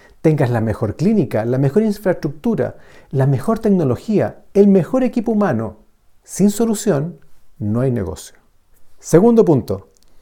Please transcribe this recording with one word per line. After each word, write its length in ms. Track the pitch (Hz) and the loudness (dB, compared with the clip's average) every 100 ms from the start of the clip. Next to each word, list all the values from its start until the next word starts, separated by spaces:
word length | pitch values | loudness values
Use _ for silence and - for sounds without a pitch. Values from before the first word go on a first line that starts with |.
| _ _ | _ _
tengas 280 | 160 147 123 | 0 2 0
la 120 | 120 | 0
mejor 340 | 110 104 107 - | -2 -2 -4 -2
clínica, 480 | 170 214 135 110 | 0 0 0 -2
la 140 | 113 127 | -2 0
mejor 260 | 139 208 | 0 0
infraestructura, 960 | 220 202 196 175 151 - 240 170 113 - - - - | 0 -2 -4 -4 -6 -6 -4 -2 -4 -8 -20 -20 -8
la 160 | 135 139 | -2 0
mejor 320 | 135 - 226 | 0 -2 -2
tecnología, 840 | 220 190 143 117 - 196 110 - - | 0 0 0 -2 -2 0 -2 -4 -4
el 160 | 196 202 | 2 4
mejor 340 | 190 151 262 | 4 2 -2
equipo 300 | 254 247 233 | -2 -2 -2
humano. 460 | 214 196 113 110 - _ _ _ _ | -2 0 -2 -6 -12 _ _ _ _
Sin 280 | - - 202 | -10 0 2
solución, 680 | 202 226 208 220 143 165 - - - - - | 2 -2 -2 -2 -2 -4 -10 -20 -20 -20 -8
no 220 | 104 113 | -4 -2
hay 100 | 135 | 0
negocio. 460 | 120 87 - - - _ _ _ _ - - | -2 -4 -8 -16 -20 _ _ _ _ -20 -18
Segundo 480 | - 160 226 233 175 | 2 4 6 4 4
punto, 440 | 139 - 98 - _ _ - | 2 0 -8 -10 _ _ -20